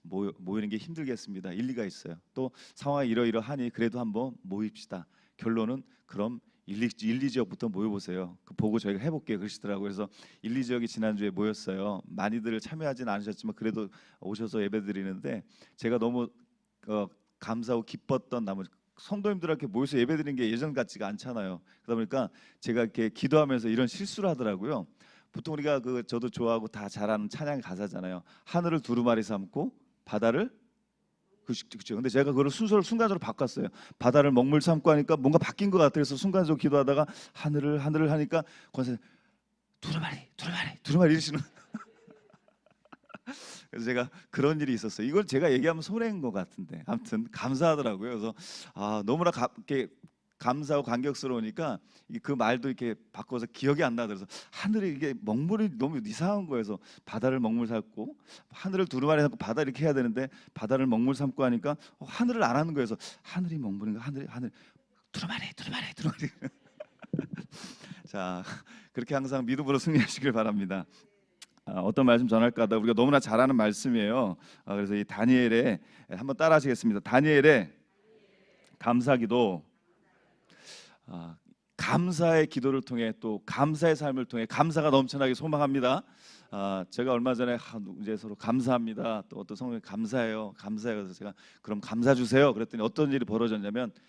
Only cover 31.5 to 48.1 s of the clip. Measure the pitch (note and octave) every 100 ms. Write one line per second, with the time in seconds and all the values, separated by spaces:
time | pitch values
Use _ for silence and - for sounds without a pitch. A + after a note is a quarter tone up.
31.5 | A#2 - A2 - A2 B2+ B2+ C#3 C3 C#3
32.5 | C#3 A3 G#3 E3+ A3+ A3 G3 - - B2+
33.5 | C3 A#2+ - - - B2 D3 C#3+ B2 C3+
34.5 | D3+ E3+ D#3 E3+ D3 C3+ D3+ C3 D#3+ -
35.5 | - G3+ F#3 C#3+ D#3 C#3 C3+ F#3+ F#3 D#3
36.5 | D3+ D3+ C#3+ C3+ C#3+ D3 - - - D3+
37.5 | D3 C#3+ D3 D3 D#3 D#3 D#3 D3 E3 -
38.5 | - - - B2+ A#2 - _ _ _ _
39.5 | _ _ _ - D#3 D3 C#3+ - - E3+
40.5 | F3 D3+ - - E3 E3 D#3+ D#3 D3 -
41.5 | - _ - - _ - - _ _ _
42.5 | _ _ _ _ - _ - - D4 -
43.5 | - - A#2 A#2 B2 B2+ - _ - C#3+
44.5 | D#3 C3 A2+ G#2+ - B2 F#3 F#3+ C3+ E3
45.5 | C3 D#3 D#3+ D#3+ A3+ A3+ G3 B2+ F#2+ F2+
46.5 | - F2 F2 - A#2 - A2 A#2 - B2+
47.5 | C3+ E3 D3 B2 F#2+ A#2